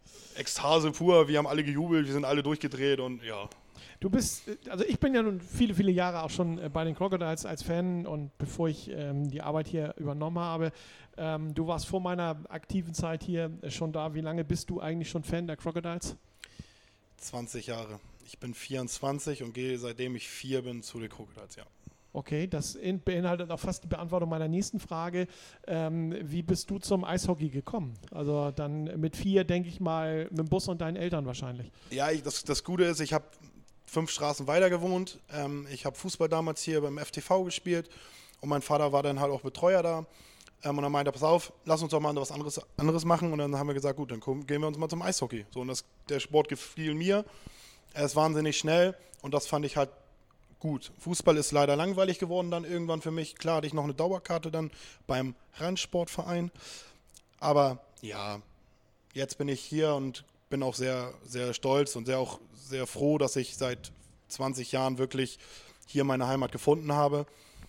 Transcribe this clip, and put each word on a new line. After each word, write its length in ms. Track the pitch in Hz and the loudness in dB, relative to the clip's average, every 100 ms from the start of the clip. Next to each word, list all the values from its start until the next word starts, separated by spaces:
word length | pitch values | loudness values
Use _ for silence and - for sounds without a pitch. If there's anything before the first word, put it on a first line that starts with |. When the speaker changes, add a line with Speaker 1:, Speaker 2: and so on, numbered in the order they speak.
| - - - - | -20 -20 -14 -10
Speaker 1:
Ekstase 540 | 135 - 143 160 156 | -6 -2 4 6 6
pur, 380 | 147 175 175 147 | 2 8 8 8
wir 100 | 147 | 6
haben 80 | 139 | 2
alle 160 | 147 | 0
gejubelt, 440 | 147 143 170 165 139 | 0 0 2 2 4
wir 60 | |
sind 120 | 139 | 0
alle 180 | 135 147 | 2 2
durchgedreht 580 | 139 151 143 131 139 135 | 2 0 -2 0 2 2
und 220 | 127 123 | 0 -6
ja. 260 | 113 107 104 - - - - - | -8 -8 -8 -12 -20 -20 -20 -6
Speaker 2:
Du 100 | 196 | 2
bist, 380 | 226 - - - | 2 2 -2 -8
äh, 80 | 208 - | -10 -6
also 160 | 185 | -2
ich 140 | 392 247 | 0 2
bin 160 | 294 | 4
ja 80 | 254 | 4
nun 180 | 220 190 | 2 0
viele, 340 | - - 240 | -4 2 2
viele 180 | 175 190 | 4 4
Jahre 300 | 180 180 170 | 4 2 0
auch 80 | 160 | -2
schon, 280 | - 170 165 | 0 0 -2
äh, 100 | 160 | -2
bei 160 | 151 | 0
den 100 | 160 | 0
Crocodiles 520 | - 190 185 170 160 - | 0 0 0 0 -2 -4
als 160 | 170 | -6
Fan 440 | - 170 180 175 - | -2 0 0 0 -4
und 300 | 151 143 - | -6 -6 -6
bevor 320 | 147 - 165 | -6 0 0
ich, 220 | 147 - | -2 -6
ähm, 400 | - 143 139 143 | -6 -4 -2 -2
die 100 | 139 | -4
Arbeit 280 | - 156 147 | -2 -2 -2
hier 260 | 165 151 - | -2 -4 -4
übernommen 420 | 143 143 156 170 | -6 -4 -2 -2
habe, 340 | 170 165 160 - - - - - | -2 0 -2 -4 -14 -20 -18 -8
ähm, 380 | 160 156 156 | -4 -4 -4
du 120 | 151 165 | -2 -2
warst 200 | 165 - | -2 -2
vor 140 | 185 | -2
meiner 360 | 180 180 170 151 156 | -2 -2 -2 -4 -8
aktiven 420 | 165 - 196 170 | -12 -4 -4 -2
Zeit 300 | 160 170 160 | -2 -2 -2
hier, 280 | - 170 165 160 | -2 -2 -2 -6
äh, 80 | - | -8
schon 220 | - 160 | -4 -2
da. 200 | 156 156 | -2 -4
Wie 80 | 151 | -4
lange 240 | 160 165 | -2 -2
bist 240 | 156 170 - | 0 -2 -2
du 120 | 180 | -4
eigentlich 280 | 156 165 160 | -4 -4 -4
schon 160 | 170 | -4
Fan 220 | 147 170 170 | -2 -2 -2
der 100 | 156 | -4
Crocodiles? 600 | 165 165 170 170 - 143 _ _ - - - _ _ _ _ - | -4 -4 -4 -4 -6 -10 _ _ -18 -16 -18 _ _ _ _ -18
Speaker 1:
Zwanzig 520 | - 123 117 123 107 | -12 -10 -8 -8 -8
Jahre. 300 | 117 110 104 - - - | -8 -8 -12 -18 -20 -20
Ich 120 | - | -14
bin 140 | 127 | -12
vierundzwanzig 920 | 117 - 131 123 - 139 143 151 139 | -12 -8 -6 -6 -4 -2 -2 -4 -6
und 120 | 120 | -8
gehe, 240 | 117 127 127 | -6 -4 -4
seitdem 380 | 120 117 127 120 | -6 -6 -6 -6
ich 120 | - | -8
vier 320 | - 131 131 | -10 -4 -2
bin, 220 | 123 120 | -2 -8
zu 180 | - 120 | -10 -10
den 80 | 110 | -10
Crocodiles, 480 | - 104 107 104 - | -10 -18 -18 -18 -18
ja. 80 | 101 _ - - _ | -20 _ -20 -20 _
Speaker 2:
Okay, 340 | - - 151 185 | -10 -4 -2 -2
das 280 | 165 - | -2 -4
in-, 260 | - 185 190 | -4 -2 -2
beinhaltet 480 | - 175 180 175 175 | 0 0 0 0 -2
auch 100 | 165 | -4
fast 240 | - 180 | -4 -6
die 40 | 165 | -4
Beantwortung 400 | 160 170 180 170 | -6 -2 0 0
meiner 200 | 160 160 | 0 0
nächsten 320 | 170 202 123 | 0 0 -4
Frage. 460 | - 165 170 175 180 - - - - | -4 -4 -2 -2 -2 -6 -20 -16 -4
Ähm, 480 | 165 160 165 160 170 | -2 0 0 -2 -4
wie 200 | 156 160 | -4 -2
bist 280 | 165 180 - | 2 0 0
du 80 | 196 | -6
zum 260 | - 196 | 0 0
Eishockey 440 | 180 175 - 170 156 | 2 0 0 0 0
gekommen? 460 | 135 - 233 139 110 - | -2 -4 -4 -6 -8 -12
Also 400 | 165 147 147 143 | -4 0 0 0
dann 500 | 139 147 151 156 156 | -2 -4 -4 -4 -2
mit 160 | 160 - | -2 0
vier, 280 | 190 190 | 4 4
denke 240 | 175 175 175 | 4 2 0
ich 120 | - | -2
mal, 440 | 175 160 160 160 | -2 0 0 -2
mit 140 | 160 160 | -2 -2
dem 100 | 160 | 2
Bus 200 | 185 - | 2 0
und 120 | 170 | -2
deinen 160 | 160 185 | -2 -2
Eltern 280 | 175 170 | -2 -2
wahrscheinlich. 460 | 135 123 127 123 120 - - | -2 -4 -6 -8 -10 -16 -8
Speaker 1:
Ja, 200 | 127 147 | -2 0
ich, 120 | 160 | 0
das, 200 | 139 - | -2 -4
das 220 | - 139 | -2 -2
Gute 200 | - 180 | 0 2
ist, 160 | 175 156 | 4 2
ich 120 | 151 | 0
hab 240 | 156 - - - - - - | 0 -2 -10 -20 -20 -20 -20
fünf 260 | - - 160 | -6 -2 -2
Straßen 360 | - 147 143 139 | 0 -2 -2 2
weiter 220 | 160 185 | 6 6
gewohnt. 500 | 175 175 185 185 - - | 6 2 0 -2 -8 -10
Ähm, 340 | 147 143 143 143 | -6 -4 -6 -8
ich 160 | 139 143 | -8 -6
hab 100 | 131 | -6
Fußball 320 | 185 - 160 | -6 0 2
damals 340 | 160 165 151 | 2 0 -2
hier 180 | - 156 | -2 0
beim 180 | 143 147 | 0 -2
F 140 | 147 | -8
T 80 | - | -6
V 240 | - 185 | 2 2
gespielt 440 | 185 - - 170 - - - - - - | 2 -4 -2 -2 -2 -10 -20 -20 -20 -8
und 80 | 143 | -2
mein 140 | 143 | 0
Vater 300 | - 147 147 | 2 2 4
war 100 | 139 | 4
dann 180 | 143 139 | 2 2
halt 100 | 143 | 0
auch 120 | 139 | 0
Betreuer 400 | 135 - 175 185 | -4 2 6 6
da. 220 | 170 165 160 - - - - - | 4 0 -4 -14 -20 -20 -20 -8
Ähm, 140 | 143 143 | -4 0
und 60 | |
er 60 | 143 | 2
meinte, 220 | 143 143 | 2 2
„Pass 100 | 131 | 2
auf, 300 | 151 170 - - - | 4 4 2 -8 0
lass 160 | 160 | 2
uns 100 | 160 | 2
doch 80 | 156 | 2
mal 160 | 151 147 | 2 0
was 160 | 135 | -2
anderes, 280 | 147 147 143 - - | -4 -6 -8 -8 0
anderes 260 | 151 165 | 2 2
machen.“ 260 | 165 165 170 | 4 4 2
Und 60 | 151 | 0
dann 160 | 143 139 | 0 0
haben 120 | 143 | 0
wir 60 | |
gesagt, 220 | 139 139 135 | 0 -2 -2
„Gut, 140 | 135 | -4
dann 100 | 117 | -6
komm-, 260 | 113 135 143 | -4 -4 -2
gehen 160 | 143 | 0
wir 40 | 156 | 0
uns 120 | 147 | -2
mal 100 | 160 | -4
zum 140 | 165 | -2
Eishockey.“ 420 | 180 185 123 117 104 | -2 0 -2 -4 -8
So, 100 | 127 | -8
und 80 | 127 | -6
das, 160 | 131 - - - | -6 -8 -14 -4
der 100 | 143 | -4
Sport 300 | - 151 147 | 4 4 4
gefiel 460 | 139 - - 156 | 0 -8 -6 -2
mir. 320 | 151 175 202 208 - - - - - - | 0 2 2 0 -10 -20 -20 -20 -20 -12
Er 140 | - 147 | -2 0
ist 100 | 147 | 4
wahnsinnig 420 | 156 156 156 143 | 4 4 0 0
schnell 360 | 156 165 180 185 - - | 4 6 6 2 -12 -16
und 120 | 139 | -2
das 120 | 143 - | -2 2
fand 180 | 151 | 0
ich 120 | 147 - | 0 0
halt 140 | 139 - - - _ _ _ - | 0 -2 -20 -20 _ _ _ -8
gut. 340 | 156 139 - - | -4 -4 -6 -10
Fußball 380 | - 175 - 151 | -4 2 6 6
ist 160 | 147 | 6
leider 240 | 147 143 143 | 4 6 4
langweilig 420 | 175 185 190 180 | 2 2 2 2
geworden 320 | 175 180 175 | 0 0 0
dann 140 | 170 | -2
irgendwann 360 | 165 175 170 160 | -2 -2 -2 -2
für 100 | 160 | -2
mich. 260 | 160 156 - | -4 -4 -4
Klar 200 | 160 160 | 0 0
hatte 80 | 151 | 0
ich 80 | |
noch 100 | 151 | -2
eine 100 | 147 | -2
Dauerkarte 560 | 135 170 185 - 170 160 | 0 0 0 -2 -4 -2
dann 200 | 160 156 - - - - | -4 -4 -8 -18 -12 -4
beim 280 | 131 131 120 - - | -2 -2 -6 -14 -6
Rennsportverein. 920 | 165 185 - 175 170 - 180 175 175 - - - - - _ - - _ | -4 -2 -2 -2 -2 -4 -2 -2 -2 -6 -16 -16 -18 -20 _ -20 -20 _
Aber 380 | 151 147 139 123 - - | 4 6 6 2 -8 -16
ja, 380 | 110 101 101 104 - - _ _ _ _ _ | -12 -8 -6 -8 -10 -20 _ _ _ _ _
jetzt 240 | 131 135 - | -6 -6 -4
bin 100 | 143 | -2
ich 120 | 131 | -2
hier 340 | - 156 156 | -2 2 2
und 300 | 143 135 123 - _ _ | 2 -2 -6 -14 _ _
bin 120 | 135 | -2
auch 120 | 131 | 0
sehr, 380 | 123 127 127 123 - | 0 0 -2 -4 -10
sehr 300 | 117 123 123 | -10 -4 -4
stolz 420 | 117 135 139 143 120 | -2 2 4 4 0
und 100 | 117 | -2
sehr, 120 | 131 | 0
auch 220 | 127 - - | 0 -6 -16
sehr 320 | 107 - 131 127 | -20 -10 -6 -6
froh, 320 | 113 143 151 | 0 2 4
dass 180 | 135 139 | 2 2
ich 200 | 120 - | -2 -2
seit 360 | 131 123 - - - - - | -4 -4 -8 -18 -20 -20 -14
zwanzig 440 | - 135 131 120 | -4 -4 -4 -2
Jahren 260 | 131 131 127 | 2 2 2
wirklich 400 | 131 131 127 - - - - - - | 0 0 -2 -4 -18 -20 -20 -20 -4
hier 180 | 139 | 0
meine 220 | 139 131 127 | 2 2 2
Heimat 260 | 135 127 | 0 0
gefunden 400 | 127 - 156 151 | 0 4 4 4
habe. 340 | 147 147 147 147 - - - | 4 4 2 -2 -10 -20 -20